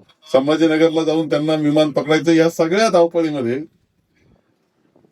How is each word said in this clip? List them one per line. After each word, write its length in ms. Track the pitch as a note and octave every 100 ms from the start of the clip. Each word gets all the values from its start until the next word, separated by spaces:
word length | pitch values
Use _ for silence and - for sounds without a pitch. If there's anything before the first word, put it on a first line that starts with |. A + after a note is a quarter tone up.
| _ _ -
संभाजीनगरला 720 | C3 C#3 D#3 D#3+ D#3 E3 D#3
जाऊन 260 | D#3 D#3 D#3
त्यांना 240 | D3 D#3
विमान 380 | D#3 D3 D3+ D#3
पकडायचं. 400 | C#3+ C#3 D#3 D3
या 180 | E3 E3
सगळ्या 400 | - E3 F#3+ A3
धावपळीमध्ये 680 | F3+ E3+ E3+ D#3+ D3 A#2 B2+ E3 _ _ _ _ _ _ _ _ _ _ _ _ _ _